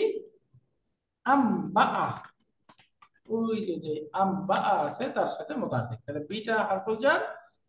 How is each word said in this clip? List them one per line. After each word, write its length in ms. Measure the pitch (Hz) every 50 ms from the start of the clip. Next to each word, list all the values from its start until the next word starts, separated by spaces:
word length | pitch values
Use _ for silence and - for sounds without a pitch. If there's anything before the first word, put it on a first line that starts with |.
| 440 440 - - - - - _ _ _ _ - _ _ _ _ _ _ _ _ _ _ _ _ -
আম্বাআ। 800 | 240 269 277 247 208 185 - - - 185 220 262 - - 190 160 - - - - - _ _ _ _ _ _ _ _ - _ _ _ _ _ _ - _ _ _ - 220
ওই 220 | 226 226 220 220 202 185
যে, 80 | 185 160 143 156
যে 100 | 151 151 156 - - - 190 196
আম্বাআ 500 | 190 190 - - 185 214 233 - 214 190 - 196
আছে 180 | 190 - - 247 - -
তার 140 | 226 175 - -
সাথে 160 | - - - - 240 180
মুতাআল্লিক। 360 | - 135 117 110 - 113 - -
তাহলে 180 | - 147 151 - -
বিটা 260 | 208 220 214 226 226 214 190 185
হারফুল 280 | 196 190 - 220 220 214 254
জার, 160 | 285 330 - - - - - - _ _ _ _